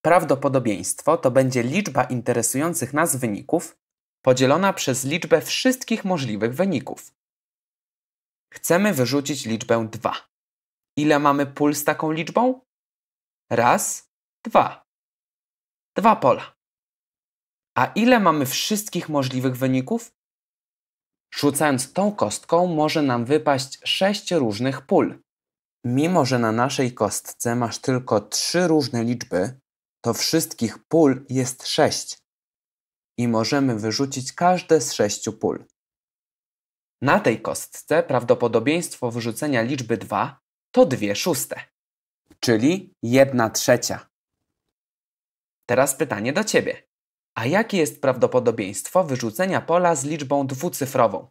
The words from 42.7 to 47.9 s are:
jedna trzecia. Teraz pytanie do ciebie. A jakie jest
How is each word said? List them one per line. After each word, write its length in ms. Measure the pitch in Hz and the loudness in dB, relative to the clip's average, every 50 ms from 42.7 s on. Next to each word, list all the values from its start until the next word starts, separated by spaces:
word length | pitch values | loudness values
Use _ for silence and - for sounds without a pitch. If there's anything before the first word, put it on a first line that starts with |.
| 180 196 - - _ _ - | 0 0 -6 -14 _ _ -4
jedna 460 | 117 123 135 135 131 127 123 113 107 | 2 6 6 6 6 4 0 0 0
trzecia. 600 | - - - - 123 117 - - 95 98 - _ _ _ _ _ _ _ _ _ _ _ _ _ _ _ _ _ _ _ _ _ _ _ _ _ _ _ _ _ _ _ _ - | -2 -2 2 2 2 2 2 -6 -8 -10 -12 _ _ _ _ _ _ _ _ _ _ _ _ _ _ _ _ _ _ _ _ _ _ _ _ _ _ _ _ _ _ _ _ 0
Teraz 260 | 120 120 135 147 - | 2 2 2 2 0
pytanie 380 | - 160 131 107 101 104 123 147 | -4 -4 -4 -2 -4 -4 -2 -2
do 100 | 190 220 | -2 -2
ciebie. 440 | - - 151 101 - - - _ _ _ _ _ _ _ _ _ _ _ | 2 0 0 0 0 -8 -8 _ _ _ _ _ _ _ _ _ _ _
A 80 | - 113 | -6 -4
jakie 320 | 127 165 202 226 220 208 | 0 0 0 0 0 0
jest 240 | 185 151 139 | 0 0 0